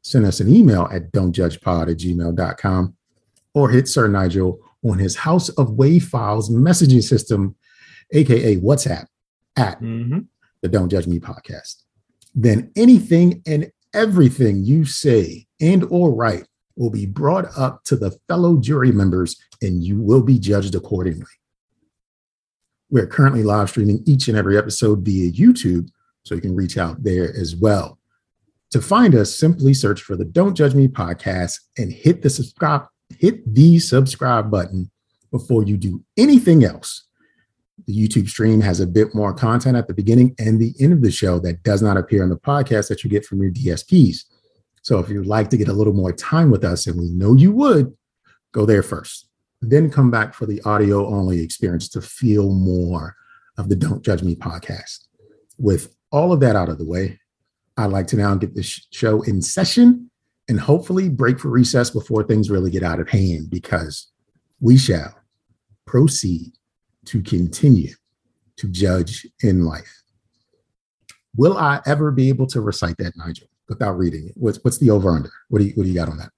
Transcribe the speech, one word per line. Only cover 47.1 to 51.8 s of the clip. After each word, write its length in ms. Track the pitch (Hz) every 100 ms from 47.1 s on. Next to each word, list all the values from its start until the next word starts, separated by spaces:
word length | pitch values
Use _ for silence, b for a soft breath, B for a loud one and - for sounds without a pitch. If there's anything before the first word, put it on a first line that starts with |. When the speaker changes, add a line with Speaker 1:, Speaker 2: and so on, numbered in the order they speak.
| 90 101 131
Speaker 1:
you 160 | 180
would, 440 | 220 285 175 123 _ _ _ _ _ _
go 140 | 113 107
there 180 | 104
first. 440 | - - - - _ _ _ _
Then 280 | 113 143 156
come 220 | 139 127
back 220 | 117 107
for 120 | - 110
the 160 | 101
audio-only 800 | 107 104 104 101 101 101 92 90
experience 480 | 82 - 98 87